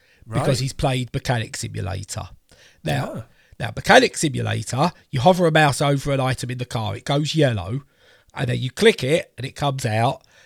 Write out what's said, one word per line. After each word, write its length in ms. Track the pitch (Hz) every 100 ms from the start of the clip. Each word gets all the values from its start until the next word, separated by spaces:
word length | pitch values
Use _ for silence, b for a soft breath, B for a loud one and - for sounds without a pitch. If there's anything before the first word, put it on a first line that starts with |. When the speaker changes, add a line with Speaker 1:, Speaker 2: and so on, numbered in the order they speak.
| b b -
Speaker 1:
because 200 | 110 -
Speaker 2:
Right. 120 | 123
Speaker 1:
he's 140 | 131
played 400 | - 147 127 123
Mechanic 420 | 139 - 120 110 -
Simulator. 760 | 110 104 95 95 98 104 95 - _ b b b
Now, 300 | 160 139 123 -
Speaker 2:
Ah. 100 | - b b b
Speaker 1:
now, 120 | 107 -
Mechanic 420 | - 240 254 -
Simulator, 760 | 143 123 110 110 107 120 170 - b
you 100 | 135
hover 240 | 143 180 175
a 40 |
mouse 280 | 156 151 127
over 300 | 143 143 143
an 80 | 139
item 300 | 131 127 123
in 80 | 127
the 80 | 123
car, 300 | 120 107 104
it 80 | -
goes 280 | 143 151 156
yellow, 480 | 139 107 87 127 - b b b b
and 160 | - 127
then 100 | 120
you 120 | 123
click 320 | - 220 -
it, 300 | 131 170 - -
and 80 | 127
it 100 | -
comes 300 | 143 135 127
out, 380 | 110 117 - _ b